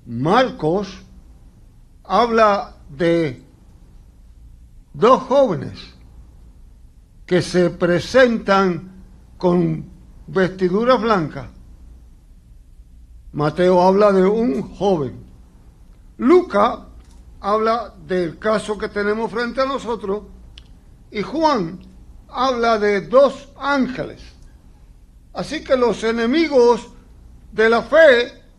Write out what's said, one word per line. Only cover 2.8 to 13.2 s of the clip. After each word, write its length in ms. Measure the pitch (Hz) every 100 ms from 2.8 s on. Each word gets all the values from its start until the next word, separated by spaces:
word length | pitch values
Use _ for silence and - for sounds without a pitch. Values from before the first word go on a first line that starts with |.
| -
de 540 | 139 170 170 156 123 - _ - - - - - - - - - - - - -
dos 300 | 143 208 254
jóvenes 560 | - 269 262 151 113 - - - - - - - - - - - - - - - -
que 160 | 180
se 300 | - 180 175
presentan 1300 | 175 175 175 - 247 254 220 - 196 190 165 - - - - - -
con 520 | 180 180 165 156 - - - - -
vestiduras 760 | 156 175 185 185 196 240 254
blancas. 480 | 226 208 151 139 117 - - - - - - - - - - - - - - - - -